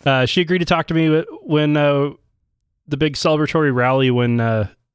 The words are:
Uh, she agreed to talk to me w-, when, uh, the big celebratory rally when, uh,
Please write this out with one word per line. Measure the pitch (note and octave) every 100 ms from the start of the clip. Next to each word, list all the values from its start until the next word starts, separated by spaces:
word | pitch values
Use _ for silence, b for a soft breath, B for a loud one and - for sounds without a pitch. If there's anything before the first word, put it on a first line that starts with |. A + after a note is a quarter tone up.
| D3+
Uh, | C3 B2+
she | -
agreed | E3+ F3+
to |
talk | E3+ E3+ D#3
to |
me | E3 D#3+
w-, | D#3 - -
when, | - D3+ D3+ D3
uh, | D3 C#3+ C#3+ - _ _ _ _ _ _ -
the | C#3+
big | D#3
celebratory | C#3 F3 D3+ D3+ E3 D3+
rally | B2+ B2 C3 C3
when, | B2 A#2+ A#2+
uh, | A2+ A2 G#2 - _